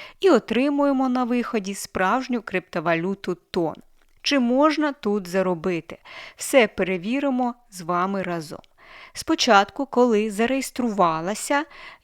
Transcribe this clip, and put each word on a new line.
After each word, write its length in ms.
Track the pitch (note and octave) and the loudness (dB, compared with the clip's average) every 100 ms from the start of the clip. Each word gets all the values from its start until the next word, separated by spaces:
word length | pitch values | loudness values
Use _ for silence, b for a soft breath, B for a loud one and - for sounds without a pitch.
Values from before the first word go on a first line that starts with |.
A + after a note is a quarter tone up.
| B - | B 0
І 100 | - | 4
отримуємо 800 | A#3+ - A3+ C#4+ C#4+ C#4+ C4 C4 | 4 2 0 0 2 2 2 0
на 160 | B3+ | -2
виході 500 | A#3+ B3 A3+ A3+ F#3+ | -2 -2 -2 -4 -6
справжню 680 | G3 - G3+ F#3 A#3+ B3+ A#3+ | -8 -8 -2 0 0 -2 -6
криптовалюту 920 | - F#3 - F3+ D#3+ E3 F3+ G3 - F3+ _ | -4 -6 -6 -4 0 0 -2 -4 -6 -8 _
тон. 240 | F#3 D#3+ - - _ _ _ | -4 -4 -6 -16 _ _ _
Чи 160 | - C#4 | -2 0
можна 540 | A#3+ B3+ D#4 D4+ D4+ | 2 4 4 4 -2
тут 340 | - G#3 G#3 E3 | -2 -2 -2 -2
заробити? 720 | F#3+ F#3 E3+ F#3 E3+ - - B B B - | 0 0 -2 -2 -4 -6 -16 B B B -12
Все 320 | - C#4 G#3+ | 2 4 4
перевіримо 840 | - F#3 F#3 F#3+ C4+ C#4+ B3+ B3 A#3+ _ | 2 -2 -2 -4 -2 -2 0 -2 -6 _
з 100 | F#3 | -10
вами 420 | E3 F3 F#3 G3 | -4 -2 0 -2
разом. 380 | F3+ E3+ D3+ - - _ B B B | -4 -6 -8 -14 -18 _ B B B
Спочатку, 760 | - - D#4+ - G3+ G3+ - C4+ | -8 -2 2 6 6 6 -2 -2
коли 440 | B3 B3 G#3 A3 | 2 4 4 0
зареєструвалася, 1300 | G3 A#3 C4+ - - B3 G3+ F3 D#3+ E3+ A3 - C#4+ D#4 B B B | 0 0 0 -4 -4 -2 2 2 2 -4 -6 -2 -2 -2 B B B